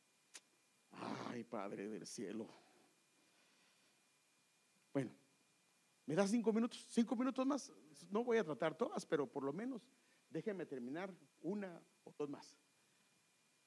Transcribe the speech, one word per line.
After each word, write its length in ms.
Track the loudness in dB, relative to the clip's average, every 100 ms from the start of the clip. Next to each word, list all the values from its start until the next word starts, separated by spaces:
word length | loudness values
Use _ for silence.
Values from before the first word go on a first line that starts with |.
| _ _ _ -20 _ _ _ _ _
Ay, 520 | -8 -6 -4 -6 -6 -6
Padre 420 | -4 -4 -4 -4
del 180 | -6 -8
cielo. 420 | -6 -4 -4 -8 -12 -20 -20 -20 _ _ _ _ _ _ _ _ _ _ _ _ _ _ _ _ _ _ _ _
Bueno, 220 | 0 0 -4 -20 _ _ _ _ _ _ _ 0
¿me 100 | 4
das 140 | 6
cinco 220 | 4 4
minutos? 340 | 4 2 -2 -2
Cinco 260 | 2 4 4
minutos 300 | 2 2 2
más. 240 | 2 -2 -18 -20 -18 -2
No 160 | 0 4
voy 120 | 4
a 60 |
tratar 320 | 4 2 2 2
todas, 300 | 0 -2 2
pero 200 | 2 2
por 180 | 0
lo 100 | -2
menos 280 | -2 -4 -6 -12 _ _ _ -8
déjenme 360 | -4 -2 -2 -4
terminar 460 | -4 -4 -4 -6 -8 -18 _
una 400 | -2 -2 -4 -10 -18 _
o 80 | -14
dos 180 | -6 -6
más. 280 | -6 -12 -20 _ _ _ _ _ _ _ _ _ _